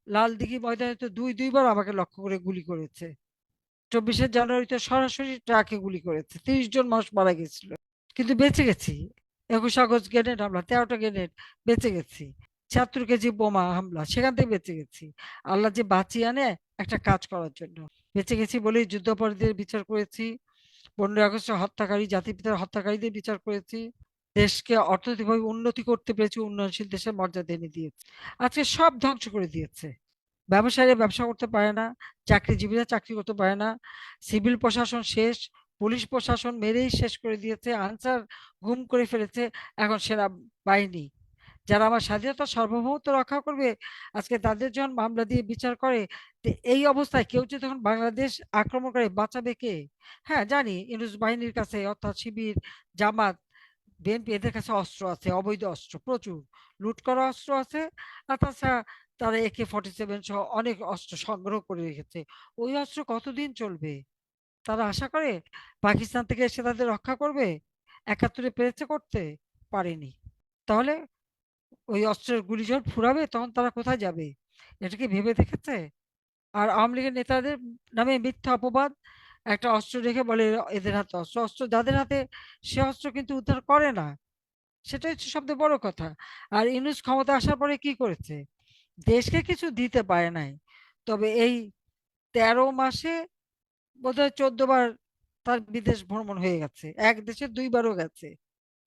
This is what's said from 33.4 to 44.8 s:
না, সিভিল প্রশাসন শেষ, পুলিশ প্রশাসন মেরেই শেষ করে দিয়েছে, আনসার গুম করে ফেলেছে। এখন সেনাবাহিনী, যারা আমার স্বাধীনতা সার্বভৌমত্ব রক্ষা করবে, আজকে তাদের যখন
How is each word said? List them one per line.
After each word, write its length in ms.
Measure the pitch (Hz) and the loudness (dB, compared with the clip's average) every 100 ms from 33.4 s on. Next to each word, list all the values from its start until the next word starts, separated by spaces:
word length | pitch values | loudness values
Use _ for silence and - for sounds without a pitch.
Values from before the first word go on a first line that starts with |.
| 190 196 | 2 2
না, 220 | 220 233 - - - - | -2 -4 -14 -20 -20 -18
সিভিল 360 | - 214 214 240 | -2 2 2 4
প্রশাসন 460 | 233 226 240 240 | 2 2 0 -2
শেষ, 480 | - 220 226 233 - _ _ _ | -2 0 2 0 -10 _ _ _
পুলিশ 300 | 214 240 214 | -2 -2 -2
প্রশাসন 500 | 254 240 240 240 240 | -2 0 0 -2 -2
মেরেই 320 | 214 233 254 | 0 2 2
শেষ 280 | - 240 - | 2 0 -2
করে 180 | 226 214 | -4 -4
দিয়েছে, 380 | 220 214 240 | -4 -6 -4
আনসার 460 | 226 196 214 254 247 208 - - _ | -2 -4 -4 -2 -2 -4 -18 -20 _
গুম 220 | 202 254 247 | -4 -4 0
করে 200 | 247 233 | 0 2
ফেলেছে। 440 | 233 208 240 233 - - - | 0 -2 -4 -6 -8 -14 -2
এখন 220 | 208 214 | 0 0
সেনাবাহিনী, 1120 | - 214 196 175 - _ 196 196 196 175 143 _ _ _ - - - | 0 0 0 -4 -18 _ 2 4 4 -6 -10 _ _ _ -20 -18 2
যারা 200 | 208 220 | 6 6
আমার 140 | 226 | 4
স্বাধীনতা 460 | 214 208 254 269 285 | 2 -2 -2 -2 -2
সার্বভৌমত্ব 640 | 233 220 233 240 294 294 | 0 0 0 -2 -2 0
রক্ষা 280 | 269 254 285 | 0 2 -2
করবে, 360 | 302 277 262 214 - - - | -4 0 0 -2 -10 -18 -10
আজকে 240 | 208 - 240 | -10 -2 0
তাদের 340 | 220 214 254 | 0 0 -2
যখন 200 | 226 | -2